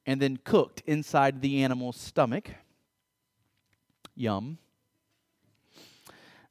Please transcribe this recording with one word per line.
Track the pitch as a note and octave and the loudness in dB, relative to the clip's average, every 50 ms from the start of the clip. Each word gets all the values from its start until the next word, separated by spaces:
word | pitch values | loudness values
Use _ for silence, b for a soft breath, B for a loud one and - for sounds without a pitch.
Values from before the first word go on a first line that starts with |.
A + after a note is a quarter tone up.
| _ | _
and | - C3+ C3+ | -4 -2 0
then | C#3 C3+ C3 B2 | 0 0 -2 -4
cooked | - - - G3 C#3 - - - - | 0 2 4 4 4 2 -2 -8 -4
inside | - D3+ D3+ D3 - - D3 C#3 C#3 C3+ C3 | -2 -2 -2 -2 0 2 4 4 4 2 0
the | C3 C#3 C#3 C#3 C3+ | -2 0 2 2 2
animal's | C3 B2+ B2+ B2 B2 A#2+ - | 2 0 -2 -4 -6 -8 -10
stomach. | - - - - C#3+ A#2 A#2+ G3 - - - - - _ _ _ _ _ _ _ _ _ _ _ _ _ _ _ _ _ _ _ _ _ _ _ _ _ _ _ - - _ | -14 -4 0 0 0 0 0 -4 -6 -10 -16 -20 -20 _ _ _ _ _ _ _ _ _ _ _ _ _ _ _ _ _ _ _ _ _ _ _ _ _ _ _ -20 -20 _
Yum. | - A#2+ A2 G2+ G2 G#2+ C#3 D#3+ - _ _ _ _ _ _ _ _ _ _ _ _ _ _ _ _ _ _ _ _ b b b b b b b b b b b b b b b b b b | -6 -4 -2 -2 -4 -4 -8 -12 -16 _ _ _ _ _ _ _ _ _ _ _ _ _ _ _ _ _ _ _ _ b b b b b b b b b b b b b b b b b b